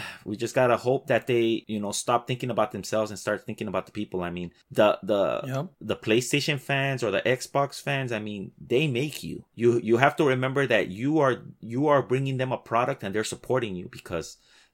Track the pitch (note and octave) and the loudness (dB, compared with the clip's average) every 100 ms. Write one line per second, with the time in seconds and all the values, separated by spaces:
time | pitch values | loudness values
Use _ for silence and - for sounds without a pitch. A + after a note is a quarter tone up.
0 | - - - G#2 A2+ C3+ B2+ A#2 B2 C3+ | -4 -12 -8 -6 -2 2 2 2 2 0
1 | - A#2 - A#2+ A2+ A2+ - G#2+ G2+ G#2 | 2 0 2 2 2 0 -2 -6 -4 -4
2 | - A#2+ - B2+ B2+ G#2+ G#2+ G2+ F2 G#2+ | 0 0 0 -6 -2 -2 -2 -4 -4 -2
3 | G#2 G2 - G#2 - G#2+ G#2+ F#2 - - | -2 -4 -4 -4 -4 -8 -4 -4 -6 -8
4 | G#2 F#2 F2 F2 F2 - - - B2 - | -6 -6 -4 -6 -10 -12 -4 4 4 4
5 | F#2+ G2+ E2+ A#1+ C3 C3+ F3 - A2 G2 | 0 2 2 0 -4 -6 -6 -8 -6 -4
6 | - A2+ B2 C#3+ C#3 C#3+ - C#3 C#3 C3 | 2 2 2 0 0 -4 -2 -2 0 -2
7 | A2 F#2+ - B2+ - C#3 C#3 - - C#3 | 0 0 2 0 0 -2 -2 -4 -4 -2
8 | B2+ A2 G#2+ G#2 - - - A#2+ D#3 A#2+ | -2 -4 -6 -8 -10 -10 0 2 2 0
9 | D3 - D#2+ - - - A#2+ A#2 G#2+ A#2 | -2 -6 -10 -10 -12 2 4 4 4 4
10 | C#3 - D3 B2+ C3 C3+ C3 A2 - F#2+ | 4 4 2 2 0 0 2 2 2 -2
11 | C3+ D#3 C3+ A#2 - - A2 A#2+ D3+ C#3+ | 0 2 4 2 -4 -16 -6 0 4 4
12 | C3+ C3 C3+ B2+ B2+ C3 - A#2 B2+ C#3 | 2 0 0 -2 -2 -4 -2 0 0 -2
13 | G2+ G#2 A2 - - B2+ A2 F2+ - - | -4 -4 -4 -6 -2 -2 -2 -6 -10 -14
14 | - E2+ - - _ _ _ | -8 -6 -6 -14 _ _ _